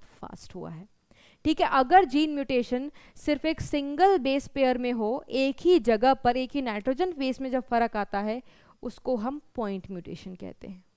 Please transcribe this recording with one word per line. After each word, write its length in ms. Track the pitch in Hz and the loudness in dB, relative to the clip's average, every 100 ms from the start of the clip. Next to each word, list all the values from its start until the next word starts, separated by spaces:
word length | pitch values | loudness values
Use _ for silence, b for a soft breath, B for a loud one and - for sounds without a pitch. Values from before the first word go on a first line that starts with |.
फास्ट 500 | - - - - - | -12 -18 -16 -16 -16
हुआ 160 | 180 165 | -14 -12
है। 180 | 165 202 _ _ b b b | -14 -18 _ _ b b b
ठीक 160 | 302 320 | -2 2
है, 60 | 330 | 2
अगर 380 | 269 254 370 | 2 6 6
जीन 300 | 311 285 311 | 6 2 0
म्यूटेशन 560 | 285 269 254 - 247 285 b b b | -2 -2 -2 0 -4 -6 b b b
सिर्फ 280 | - 294 | -2 0
एक 160 | 320 320 | 0 -4
सिंगल 580 | - 294 277 294 392 381 | -2 -2 -2 4 4 4
बेस 300 | 269 269 - | 2 0 -2
पेयर 300 | 277 254 247 | 0 2 2
में 140 | 247 | 0
हो, 320 | 240 214 262 - | -2 -2 -2 -4
एक 280 | 262 269 269 | 0 0 2
ही 180 | 339 359 | 4 4
जगह 360 | 220 214 254 | 4 4 4
पर, 220 | 262 240 247 | 4 2 0
एक 140 | 254 | -2
ही 80 | 285 | -4
नाइट्रोजन 520 | 247 208 254 262 370 302 | -4 -4 -2 0 -2 0
बेस 220 | 262 254 | -2 -2
में 100 | 262 | -4
जब 120 | 254 | -4
फ़र्क 340 | - 233 233 214 | 0 0 0 -2
आता 240 | 202 196 | -4 -4
है, 220 | 214 240 - b b b | -4 -6 -8 b b b
उसको 340 | 240 - - 247 | -12 -8 -4 -2
हम 240 | 233 294 - | -2 -6 -10
पॉइंट 360 | - 208 196 190 | -8 -6 -6 -8
म्यूटेशन 440 | 180 170 170 190 | -12 -12 -14 -14
कहते 340 | 180 185 - - | -14 -14 -14 -16
हैं, 160 | 185 _ | -16 _